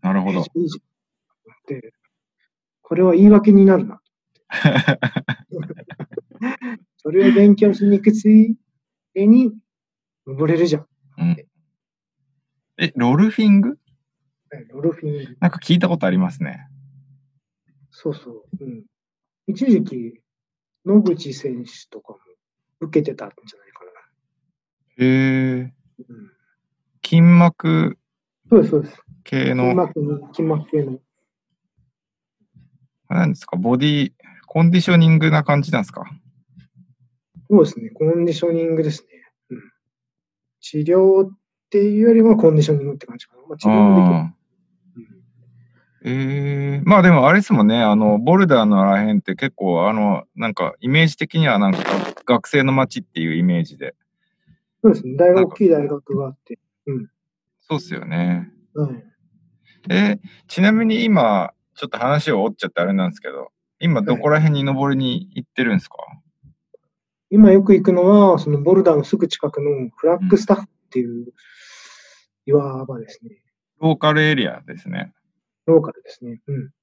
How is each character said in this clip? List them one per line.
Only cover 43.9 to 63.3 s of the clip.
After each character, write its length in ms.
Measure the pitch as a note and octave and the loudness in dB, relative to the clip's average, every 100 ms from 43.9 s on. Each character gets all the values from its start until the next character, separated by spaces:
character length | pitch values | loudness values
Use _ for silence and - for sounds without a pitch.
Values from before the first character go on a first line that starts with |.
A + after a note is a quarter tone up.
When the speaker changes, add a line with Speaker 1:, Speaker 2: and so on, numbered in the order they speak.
| F#2+ | 6
Speaker 2:
で 60 | |
き 60 | F2+ | 4
る。 60 | E2+ | 2
Speaker 1:
あ 20 | |
ー。 140 | E2 - _ _ _ _ _ - | -4 -12 _ _ _ _ _ -20
Speaker 2:
う 40 | |
ん。 220 | A2 F#3 _ _ _ _ _ _ _ _ B2 | -20 _ _ _ _ _ _ _ _ _ -10
Speaker 1:
え 760 | C3 C3+ C#3+ C#3 C#3+ C#3+ C#3+ | -6 -6 -6 -6 -6 -4 -4
え。 20 | C#3+ | 2
ま 140 | G3+ | 4
あ 20 | |
で 100 | F#3 | 6
も 160 | E3 C3 | 6 4
あ 60 | |
れ 60 | F#3+ | 2
で 40 | |
す 80 | G3+ | 2
も 100 | F3+ | 2
ん 40 | G#2 | 2
ね。 140 | A2+ | 2
あ 120 | A2+ G#2 | 2 2
の、 220 | G#2+ G#2+ | 2 0
ボ 200 | B2 F#3 | 2 2
ル 100 | F#3 | 4
ダ 140 | C3 | 2
ー 40 | G#2+ | 2
の 160 | G2+ | 2
ら 200 | G2 G2 | 2 0
へ 100 | G#2+ | 0
ん 60 | G#2 | -2
っ 20 | |
て 140 | - F#2+ | -4 -6
結 160 | C3+ _ | -8 _
構、 320 | F#2+ E2+ F#2 | -4 0 0
あ 60 | |
の、 320 | A2 G#2 F#2+ - - | -2 -2 -2 -6 -10
な 120 | A2+ | -10
ん 60 | |
か、 200 | G#2 F2 - | -6 -8 -6
イ 80 | A#2+ | -4
メ 160 | D3 | 0
ー 40 | D#3+ | 0
ジ 100 | - | -2
的 200 | D#3 E3 | -8 -2
に 100 | D3+ | 0
は 120 | G#2+ | 0
な 80 | G2+ | 0
ん 40 | |
か、 60 | F2+ F2 G2 - - - | -2 -4 -6 -8 -12 -2
学 220 | A#2+ - | -2 0
生 160 | C#3+ | -2
の 80 | C3+ | 0
街 300 | C3+ C3 - | 0 -2 -6
っ 20 | |
て 160 | - - | -14 -8
い 140 | E2 | -6
う 20 | D#2+ | -2
イ 80 | |
メ 160 | F2+ F2 | -2 -2
ー 40 | |
ジ 140 | D#2 - | -4 -10
で。 160 | C2+ - _ _ _ _ _ _ _ _ | -16 -16 _ _ _ _ _ _ _ _
Speaker 2:
そ 80 | A3+ | 0
う 40 | |
で 60 | - | 0
す 60 | B2+ | -4
ね。 120 | C3 | 0
大 160 | F3 | 2
学、 20 | F3+ | 4
Speaker 1:
な 60 | |
ん 20 | F#3 | 0
か 40 | |
Speaker 2:
大 20 | - | 0
き 80 | G3 | 0
い 40 | |
大 180 | D#3+ C#3+ | 0 -2
学 300 | C#3+ _ C#3 | -8 _ -8
が 100 | C3+ | -8
あ 20 | |
っ 80 | C3+ | -14
て。 140 | _ A#2 _ _ - | _ -20 _ _ -12
う 60 | |
ん。 140 | C3+ G#2 _ _ _ _ _ | -12 -12 _ _ _ _ _
Speaker 1:
そ 140 | _ D#3+ | _ -10
う 20 | |
っ 20 | |
す 140 | - | -10
よ 120 | B1 - | -16 -8
ね。 460 | E2+ F2 F2 F2 _ _ | -6 -4 -4 -8 _ _
Speaker 2:
は 180 | - C#3+ | -8 -8
い。 120 | A#2+ - _ _ _ _ _ _ _ - | -8 -18 _ _ _ _ _ _ _ -4
Speaker 1:
え、 300 | F3+ G#3 G#3 F#3+ _ _ | -2 -2 -4 -10 _ _
ち 140 | - | -2
な 100 | G3 | 0
み 140 | A3 A3+ | 2 0
に 180 | A3 | -2
今、 500 | A3+ G3 A#2 G2+ E2+ _ _ _ | 0 0 2 0 -4 _ _ _
ち 100 | C#3+ | -12
ょ 20 | |
っ 20 | |
と 80 | A2+ | -8
話 340 | A#2+ D3 D#3 | -4 -2 -2
を 120 | A2+ | -2
折 100 | G#2+ | -4
っ 20 | G#2 | -6
ち 100 | F#2+ | -10
ゃ 20 | |
っ 40 | |
て 100 | - | -4
あ 40 | F2+ | -2
れ 80 | |
な 140 | G2 F#2 | -2 -4
ん 20 | |
で 40 | - | -8
す 40 | |
け 100 | |
ど、 220 | C#2 | -14